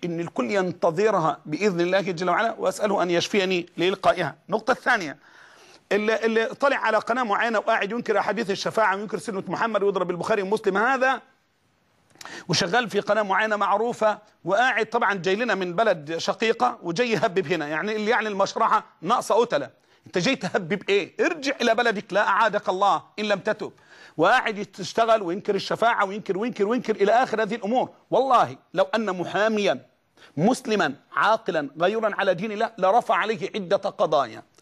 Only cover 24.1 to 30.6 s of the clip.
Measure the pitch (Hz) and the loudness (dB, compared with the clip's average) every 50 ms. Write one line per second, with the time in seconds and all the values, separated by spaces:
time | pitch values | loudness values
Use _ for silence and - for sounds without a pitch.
24.1 | - - 156 190 240 254 - 233 220 196 208 - _ - 190 - - - 226 226 | -2 2 4 4 4 4 2 0 -4 -6 -8 -12 _ -12 -12 -6 0 0 2 4
25.1 | 226 220 196 165 175 202 - - 202 190 - - 175 160 214 233 226 196 202 196 | 4 2 2 -2 -6 -6 -2 -2 -2 -2 -2 -4 -2 0 2 2 2 2 0 -2
26.1 | 190 214 196 - 190 185 214 247 190 - 202 202 233 254 185 - 214 - 196 196 | -2 -8 -6 -6 -4 -4 -4 -4 -2 -2 0 0 0 -2 -2 -2 0 2 2 4
27.1 | - 240 262 - 220 208 220 196 214 226 - 202 240 254 190 - - _ _ - | 4 4 4 2 0 -2 -2 -2 -4 -6 -4 -2 0 0 -2 -2 -6 _ _ -2
28.1 | - 247 262 269 254 226 175 120 135 - _ _ - 165 190 190 - 226 226 202 | 0 0 2 4 4 4 4 2 0 -12 _ _ -2 -2 0 0 0 -2 -2 -2
29.1 | 185 180 170 139 - 190 208 220 220 208 202 180 139 123 - _ _ _ _ _ | -4 -4 -6 -4 -2 0 0 2 2 2 2 0 0 -2 -4 _ _ _ _ _
30.1 | _ _ - - - 143 160 214 262 - | _ _ -20 -12 -4 2 2 2 2 2